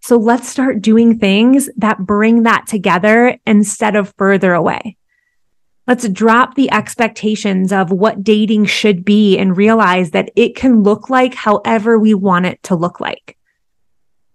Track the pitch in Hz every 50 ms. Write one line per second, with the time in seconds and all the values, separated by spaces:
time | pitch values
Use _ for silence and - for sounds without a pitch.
0 | - - 247 240 214 226 240 240 - - - - 262 269 262 214 190 226 220 226
1 | 233 233 226 226 214 196 196 202 220 247 262 285 277 - - - - 214 220 -
2 | 190 185 208 202 214 220 233 233 226 226 220 175 - - - 214 175 196 170 180
3 | 175 214 220 233 240 247 233 240 _ - 220 208 214 202 - - 233 214 202 214
4 | 202 196 _ _ 202 196 196 190 196 185 175 170 160 - - - - 226 190 _
5 | _ _ _ _ _ _ _ _ _ _ _ _ _ _ _ _ _ - 247 240
6 | 240 226 190 - 214 226 220 233 262 262 - - 269 254 - 214 214 - - -
7 | 240 220 220 - - 214 214 202 - 208 196 190 190 185 202 196 185 165 190 180
8 | 190 220 - - 196 202 214 214 214 202 226 214 214 190 - - - 214 208 170
9 | 180 - 208 208 214 208 185 190 196 190 180 170 202 214 226 226 214 180 180 185
10 | 185 165 - 190 185 - - - 233 233 240 - - 262 247 220 202 202 208 214
11 | - - 262 254 254 254 254 - - 220 208 208 208 - 226 226 202 226 233 226
12 | 208 214 214 196 185 202 180 175 180 180 - _ _ - 190 165 165 175 180 -
13 | - - - - _ - - _ _ _ _ _ _ _ _ _ _ _ _ _
14 | _ _ _ _ _ _ _